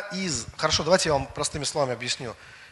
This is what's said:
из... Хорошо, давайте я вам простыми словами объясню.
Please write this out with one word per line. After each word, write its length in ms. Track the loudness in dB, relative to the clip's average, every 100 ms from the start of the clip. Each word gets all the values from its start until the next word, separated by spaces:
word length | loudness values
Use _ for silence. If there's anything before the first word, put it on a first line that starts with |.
| 4
из... 340 | -2 -2 -4 -6 -2
Хорошо, 280 | 0 2
давайте 240 | 4 4 6
я 60 |
вам 120 | 2 0
простыми 380 | -4 -4 -4
словами 300 | -2 0 0
объясню. 420 | 0 -4 -4 -6 -12 -16 -20 -20